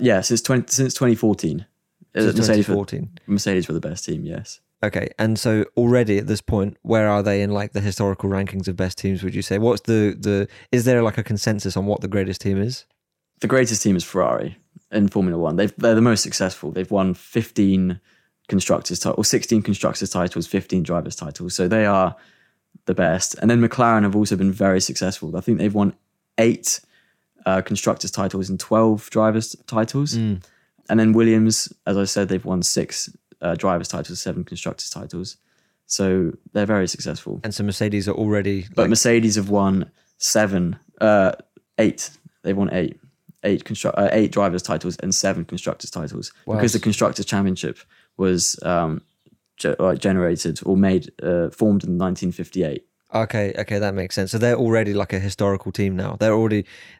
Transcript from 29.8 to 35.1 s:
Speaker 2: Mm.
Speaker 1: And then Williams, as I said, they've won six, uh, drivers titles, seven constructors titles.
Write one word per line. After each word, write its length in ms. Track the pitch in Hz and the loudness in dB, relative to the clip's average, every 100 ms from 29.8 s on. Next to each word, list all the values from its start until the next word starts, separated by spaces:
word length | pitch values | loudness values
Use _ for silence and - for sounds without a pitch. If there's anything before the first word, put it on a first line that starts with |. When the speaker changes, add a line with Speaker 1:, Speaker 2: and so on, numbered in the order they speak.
| 113 139 147 117 | -2 -2 -2 0
Speaker 2:
Mm. 260 | 110 95 - _ _ _ - | 0 -2 -6 _ _ _ -2
Speaker 1:
And 100 | 110 | 2
then 140 | 110 | 4
Williams, 580 | 110 117 110 110 107 - - - | 6 6 6 4 2 -4 -8 -4
as 120 | 98 | -2
I 60 | 98 | 0
said, 220 | - 95 | -2 -2
they've 140 | 92 | -2
won 180 | 92 92 | -2 -2
six, 460 | 87 - - - - - _ _ | 0 -2 -4 -6 -10 -14 _ _
uh, 140 | 87 82 | -4 -2
drivers 320 | 98 87 90 | 0 0 -2
titles, 320 | 82 - 90 | -8 -8 -8
seven 220 | 95 87 | -6 -6
constructors 460 | 90 87 - - - | -8 -10 -10 -10 -10
titles. 480 | - 82 | -12 -10